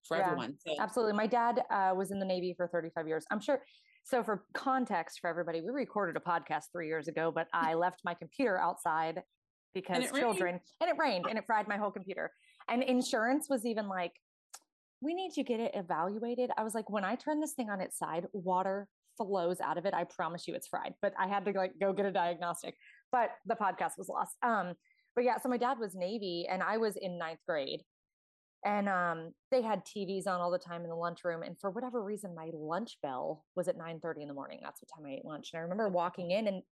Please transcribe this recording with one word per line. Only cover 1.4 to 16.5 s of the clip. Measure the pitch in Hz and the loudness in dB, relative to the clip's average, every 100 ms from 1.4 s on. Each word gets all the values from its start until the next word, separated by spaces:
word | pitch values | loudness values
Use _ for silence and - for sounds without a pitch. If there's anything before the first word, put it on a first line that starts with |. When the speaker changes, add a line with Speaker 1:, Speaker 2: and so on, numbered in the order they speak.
| 233 233 - | 4 2 2
Speaker 2:
uh, | 202 190 185 | 4 4 4
was | 196 | 0
in | 196 | -2
the | 190 | 0
Navy | 185 180 175 | 0 0 -2
for | 175 | 0
thirty-five | 175 165 165 156 | 0 -2 -4 -2
years. | 160 - | -2 0
I'm | 208 | -2
sure. | 202 269 - - _ _ | 2 0 0 -20 _ _
So | - 247 | 0 0
for | 226 202 - - | 2 -2 -2 -4
context | 269 262 247 180 165 - | 2 2 2 0 -2 -4
for | 175 | -2
everybody, | 165 170 165 | 0 0 -2
we | 170 | -2
recorded | - - 208 185 160 | -2 -2 0 0 0
a | |
podcast | 175 170 - 156 - | 0 -2 0 -4 -4
three | 175 156 | -6 -2
years | 160 151 | -2 -2
ago, | 160 165 | 0 2
but | 165 165 | 0 0
I | 170 160 165 | 2 2 4
left | 175 175 | 2 0
my | 175 170 | -6 -6
computer | 165 - 254 185 | -10 0 2 4
outside | 170 - 175 160 160 160 - _ _ _ _ 190 | 2 0 0 2 0 -2 -10 _ _ _ _ -8
because | 190 185 | 0 0
Speaker 1:
And | 247 | 2
it | |
rained. | 269 | 2
Speaker 2:
children, | 240 185 180 180 - _ | 2 2 0 -2 -10 _
and | 339 | 0
it | 294 | 2
rained | 302 190 180 | 2 2 0
and | 220 | -4
it | 208 | 0
fried | 214 208 | 0 2
my | 208 | 0
whole | 208 | 0
computer. | 196 185 185 160 _ _ _ - | -2 -6 -4 -6 _ _ _ -2
And | 240 | 0
insurance | 262 254 247 233 226 285 302 | 4 4 4 2 4 2 2
was | 269 233 | 0 2
even | 220 202 | 0 -2
like, | 185 175 _ _ _ _ - _ _ _ _ | -2 -2 _ _ _ _ -20 _ _ _ _
"We | 277 | -4
need | 349 370 294 | -2 -2 -2
you | |
to | 247 | 0
get | 226 | 0
it | 226 202 | 0 -2
evaluated." | 175 156 180 214 233 240 247 | -2 0 0 0 -2 0 0